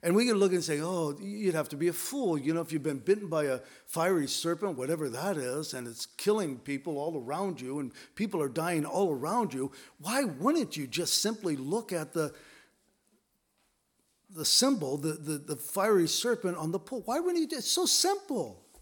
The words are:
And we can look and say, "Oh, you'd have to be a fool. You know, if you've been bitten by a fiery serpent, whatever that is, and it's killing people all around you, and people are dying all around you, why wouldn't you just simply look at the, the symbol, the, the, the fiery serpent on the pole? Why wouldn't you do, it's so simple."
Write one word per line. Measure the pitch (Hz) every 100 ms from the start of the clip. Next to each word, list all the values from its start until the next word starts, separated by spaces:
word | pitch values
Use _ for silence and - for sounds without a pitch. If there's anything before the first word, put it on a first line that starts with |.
And | 170 190
we | 247
can | 214
look | 196
and | 180
say, | 156 147
"Oh, | 160 185 156 143
you'd | 196 202 202 160
have | 147
to | 143
be | 170
a |
fool. | 170 - 285 226 156
You | 135
know, | 165
if | 160
you've | 156
been | 147 135
bitten | 117 208 196
by | 156 147
a | 127 - - -
fiery | 165 175 185 139
serpent, | - 165 170 202 131
whatever | 131 160 147
that | 117 180 175
is, | 127 139 156
and | 127 120
it's | 113 -
killing | - 196 214 175 127
people | - 139 156 143
all | 151 156
around | 117 156 196 160
you, | 127 143
and | 135 - - -
people | 208 185
are | 139
dying | 127 165 170 147
all | 175 196
around | 139 147 226 202
you, | 131 131 - - _
why | 160 254
wouldn't | 262 135 208 330 233 -
you | 135
just | 113 170 -
simply | 202 220 190 143
look | 131 208 226
at | 175 156
the, | 165 151 - - - _ _ _ _ _ _ _ _ _ _ _ _ _ _ _ _ _
the | 175 151
symbol, | - 262 254 143 143
the, | 156
the, | 156 151 151
the | 143 147
fiery | - 196 202 202 160
serpent | - 240 233 185 175
on | 160
the | 180
pole? | - 262 208
Why | 269
wouldn't | 359 349
you | 311
do, | 302
it's | -
so | - 359
simple." | - 349 403 381 254 127 92 - -